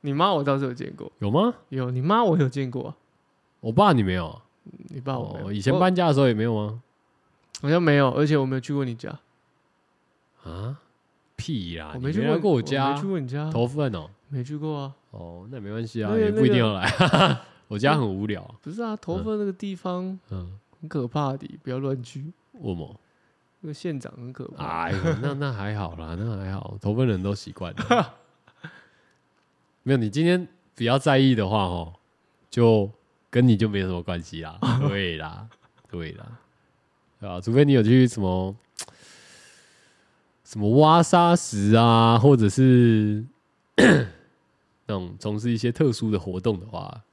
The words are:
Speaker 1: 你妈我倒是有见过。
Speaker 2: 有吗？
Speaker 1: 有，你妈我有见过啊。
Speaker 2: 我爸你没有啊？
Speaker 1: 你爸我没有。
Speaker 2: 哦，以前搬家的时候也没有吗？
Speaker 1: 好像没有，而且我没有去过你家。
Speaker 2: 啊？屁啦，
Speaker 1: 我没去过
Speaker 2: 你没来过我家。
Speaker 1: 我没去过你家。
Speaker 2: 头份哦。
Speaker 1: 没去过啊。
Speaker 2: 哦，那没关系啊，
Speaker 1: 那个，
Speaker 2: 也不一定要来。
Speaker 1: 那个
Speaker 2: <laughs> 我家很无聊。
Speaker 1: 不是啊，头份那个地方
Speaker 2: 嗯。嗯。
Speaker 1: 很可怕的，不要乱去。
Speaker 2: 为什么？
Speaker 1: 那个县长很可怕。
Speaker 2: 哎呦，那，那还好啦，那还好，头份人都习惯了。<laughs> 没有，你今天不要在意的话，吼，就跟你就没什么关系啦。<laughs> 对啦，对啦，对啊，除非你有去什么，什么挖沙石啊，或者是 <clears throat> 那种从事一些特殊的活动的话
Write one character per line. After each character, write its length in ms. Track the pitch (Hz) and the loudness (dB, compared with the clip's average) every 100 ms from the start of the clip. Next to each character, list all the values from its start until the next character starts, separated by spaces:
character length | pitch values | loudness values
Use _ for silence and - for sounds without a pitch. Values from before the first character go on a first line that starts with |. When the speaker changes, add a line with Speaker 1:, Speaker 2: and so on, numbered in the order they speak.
Speaker 1:
你 100 | 147 | -4
妈 200 | 139 190 | 0 0
我 120 | 170 | 2
倒 140 | 143 135 | 0 -2
是 60 | |
有 80 | 135 | -4
见 200 | 123 - | -8 -12
过。 160 | - - _ | -12 -18 _
Speaker 2:
有 120 | 101 | 0
吗？ 240 | 139 226 240 _ | 2 0 -2 _
Speaker 1:
有， 200 | 135 127 | -8 -6
你 100 | 127 | -4
妈 220 | 143 220 | 0 2
我 160 | 220 160 | 2 2
有 100 | 135 | 0
见 220 | 139 131 | -2 -8
过 180 | 123 - | -8 -12
啊。 80 | - _ _ _ _ _ _ | -16 _ _ _ _ _ _
Speaker 2:
我 120 | 113 | -2
爸 200 | 117 202 | 4 6
你 100 | 135 | 6
没 100 | 98 | 2
有 160 | 92 82 | 0 -4
啊？ 140 | - _ _ - - - | -12 _ _ -20 -20 -16
Speaker 1:
你 100 | 147 | -12
爸 180 | 135 127 | -8 -8
我 160 | 104 | -8
没 60 | - | -10
有。 60 | 98 | -8
Speaker 2:
哦， 40 | |
以 80 | 104 | -4
前 160 | 98 180 | 0 4
搬 160 | 185 | 4
家 140 | 185 170 | 4 2
的 60 | |
时 60 | 139 | 4
候 60 | 135 | 4
也 80 | |
没 100 | 107 | 2
有 100 | 117 | 0
吗？ 280 | 110 104 113 _ _ _ _ _ _ _ - | -2 -4 -8 _ _ _ _ _ _ _ -8
Speaker 1:
好 60 | 143 | 0
像 140 | 170 | 2
没 140 | 165 143 | 4 4
有， 140 | 135 | 4
而 140 | 127 147 | 2 2
且 100 | 147 | 2
我 100 | 131 | 0
没 80 | |
有 60 | 131 | -4
去 120 | 123 | -4
过 120 | 143 | -4
你 100 | 131 | -4
家。 240 | 117 - 143 _ _ _ _ _ _ _ _ _ _ _ _ | -8 -14 -16 _ _ _ _ _ _ _ _ _ _ _ _
Speaker 2:
啊？ 340 | 78 85 113 139 _ _ _ _ _ - | -16 -12 -12 -14 _ _ _ _ _ -14
屁 400 | - 131 87 82 | -8 -6 -6 -10
啦， 140 | 78 | -12
Speaker 1:
我 40 | 98 | -8
没 140 | 131 | -4
去 60 | 180 | -2
过 20 | |
Speaker 2:
你 80 | 147 | 0
没 60 | |
来 40 | 165 | 0
过 140 | 202 | 2
我 100 | 135 | 0
家。 260 | 113 139 139 | 0 -2 -2
Speaker 1:
我 60 | |
没 60 | 143 | -2
去 60 | 196 | -4
过 120 | 185 | -6
你 80 | 127 | -6
家。 240 | 139 156 | -8 -4
Speaker 2:
头 160 | 156 120 | -2 -2
份 240 | 143 139 | -2 -4
哦。 160 | 92 78 _ _ | -4 -12 _ _
Speaker 1:
没 160 | 139 | -10
去 120 | 123 151 | -8 -8
过 260 | 156 147 | -8 -8
啊。 120 | 139 139 _ | -10 -16 _
Speaker 2:
哦， 380 | 104 85 87 101 | -18 -16 -18 -16
那 100 | 131 | -14
没 100 | 101 | -10
关 140 | 110 | -8
系 200 | 113 113 | -6 -4
啊， 60 | 107 | -2
Speaker 1:
那 60 | 220 | 0
个， 80 | 214 | 2
Speaker 2:
也 40 | |
不 160 | 214 131 | 4 4
一 20 | |
定 100 | 123 | 4
要 140 | 110 | 2
来。 160 | 98 90 - | 0 -2 2
Speaker 1:
那 80 | 175 | 2
个 300 | 165 180 123 - | 4 2 0 -8
Speaker 2:
<laughs> 120 | _ _ | _ _
我 120 | 104 | -2
家 180 | 135 151 | 0 2
很 100 | 113 | 0
无 200 | 95 104 | -2 -4
聊。 160 | 98 - 110 | -6 -10 -20
Speaker 1:
不 80 | 147 | -16
是 100 | 202 | -10
啊， 160 | 233 214 | -10 -10
头 200 | - 185 | -8 -6
份 200 | 214 214 | -6 -4
那 60 | |
个 80 | 202 | -6
地 220 | 190 202 | -6 -10
方 320 | 185 185 180 185 | -10 -8 -8 -8
Speaker 2:
嗯。 140 | 190 _ | -12 _
嗯。 280 | 95 87 98 _ _ | -12 -12 -16 _ _
Speaker 1:
很 80 | 156 | -10
可 180 | 151 120 | -6 -4
怕 300 | 147 143 139 | -4 -4 -6
的， 100 | - - | -12 -16
不 60 | - | -10
要 100 | 127 | -6
乱 220 | 139 135 | -4 -6
去。 300 | 120 139 151 - _ | -8 -14 -14 -18 _
Speaker 2:
为 200 | 247 127 | -12 -8
什 60 | 87 | -8
么？ 200 | 76 104 _ _ _ _ _ _ | -10 -18 _ _ _ _ _ _
Speaker 1:
那 60 | 160 | -14
个 80 | |
县 240 | 147 180 143 | -10 -8 -8
长 120 | - - | -12 -16
很 160 | 123 | -18
可 140 | 131 - | -14 -16
怕。 160 | - | -12
Speaker 2:
哎 280 | - 82 85 | -8 -6 -4
呦， 60 | 98 165 143 | -2 -2 -2
那， 140 | 135 | -4
那 180 | 139 143 | -4 -6
还 220 | 110 101 | -6 -6
好 200 | 104 87 80 | -6 -8 -10
啦， 200 | 80 85 | -10 -8
那 200 | 113 101 | -6 -6
还 140 | 95 | -8
好， 260 | 95 - 101 | -10 -10 -8
头 140 | 101 | -4
份 120 | 110 131 | 0 0
人 160 | 95 | 0
都 120 | 95 | -4
习 180 | 104 - | -6 -10
惯 220 | - 87 | -14 -12
了。 400 | - - 240 165 - _ _ _ _ - - _ | -10 0 0 0 -10 _ _ _ _ -20 -20 _
<laughs> 920 | _ _ _ _ _ _ _ _ _ | _ _ _ _ _ _ _ _ _
没 100 | 127 | -2
有， 60 | 135 | 0
你 100 | 110 | 0
今 160 | 104 | 0
天 240 | 170 180 175 _ _ | 0 0 -2 _ _
不 100 | - | -4
要 140 | 117 135 | 0 2
在 200 | 151 135 | 4 4
意 160 | 135 | 4
的 120 | 113 95 | 4 0
话， 220 | 107 92 | 0 -2
吼， 240 | 87 82 87 _ _ _ _ _ | -4 -8 -16 _ _ _ _ _
就 420 | - 117 110 101 - _ _ _ | 2 4 4 0 -8 _ _ _
跟 180 | 120 123 | 2 4
你 100 | 104 | 4
就 120 | 110 | 2
没 120 | 101 | 0
什 80 | 92 | -2
么 140 | 90 | -6
关 200 | 85 87 | -6 -8
系 180 | 85 82 | -8 -14
啦。 160 | 80 87 120 | -14 -6 -2
<laughs> 160 | 123 143 | 0 -2
对 300 | 98 92 80 | -2 -4 -6
啦， 280 | 78 85 113 _ _ _ _ | -10 -14 -20 _ _ _ _
对 220 | 87 80 | -12 -12
啦， 140 | - 107 117 _ _ _ _ _ _ _ _ | -14 -20 -20 _ _ _ _ _ _ _ _
对 80 | 101 | -12
啊， 100 | 90 | -8
除 120 | 95 | 0
非 120 | 123 | 4
你 80 | 143 | 6
有 100 | 131 | 6
去 240 | 107 127 123 | 6 6 6
什 120 | 110 | 2
么， 360 | 95 92 95 101 _ - - _ - - - - _ _ _ _ _ _ _ _ _ _ | -2 -2 -4 -8 _ -16 -16 _ -20 -20 -20 -20 _ _ _ _ _ _ _ _ _ _
什 140 | _ 107 | _ -4
么 200 | 104 127 | 2 6
挖 240 | 151 170 | 6 6
沙 340 | 165 175 175 175 | 6 4 6 2
石 380 | - 104 - | 0 0 4
啊， 440 | 113 117 117 113 117 | 6 6 6 6 6
或 160 | 135 | 6
者 140 | 135 104 | 6 4
是 720 | 131 131 127 120 110 104 104 123 _ _ _ _ - | 4 6 6 6 4 2 -2 -8 _ _ _ _ 4
<clears throat> 0 | |
那 1160 | 247 151 104 - _ _ _ _ _ _ - | 6 6 2 -12 _ _ _ _ _ _ -8
种 200 | 101 90 101 | -6 -8 -8
从 200 | 107 104 | -6 -4
事 120 | 120 | -2
一 80 | 113 | -2
些 120 | 120 | -2
特 220 | 120 151 | -2 -4
殊 180 | 113 110 | -2 -2
的 80 | 101 | -2
活 220 | 95 92 | -4 -4
动 180 | 113 98 | -2 -4
的 60 | |
话 380 | 101 85 95 110 _ | -8 -12 -12 -16 _